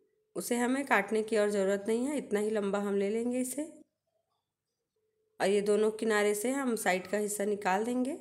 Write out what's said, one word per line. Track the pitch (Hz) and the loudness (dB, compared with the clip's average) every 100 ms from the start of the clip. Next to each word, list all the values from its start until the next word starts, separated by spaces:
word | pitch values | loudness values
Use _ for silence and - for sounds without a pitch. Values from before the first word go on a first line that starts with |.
| _ _ _ - | _ _ _ -10
उसे | 185 240 | -2 0
हमें | 240 262 269 | 2 0 2
काटने | 220 202 220 | 2 2 -2
की | 214 214 | 0 2
और | 208 | 2
ज़रूरत | 208 190 202 202 | 2 2 0 0
नहीं | 226 262 | 0 0
है, | 294 | -2
इतना | - 202 | -2 0
ही | 208 | 0
लंबा | 220 202 202 | 0 0 -2
हम | 202 196 | 0 0
ले | 196 | 0
लेंगे | 226 240 247 | 0 -2 -2
इसे। | 254 - 311 - - _ _ _ _ _ _ _ _ _ _ _ _ _ _ _ | -2 -4 -8 -10 -20 _ _ _ _ _ _ _ _ _ _ _ _ _ _ _
और | 180 | 0
ये | 202 | 2
दोनों | 208 208 220 | 2 2 2
किनारे | 214 233 214 208 208 | 0 0 2 2 0
से | 240 | 0
हम | 269 262 214 | -2 0 0
साइड | 196 185 185 | 0 0 0
का | 208 | -2
हिस्सा | 208 208 202 | -2 -2 -2
निकाल | 202 202 190 226 | 0 0 0 0
देंगे, | 247 254 359 | -2 -2 -6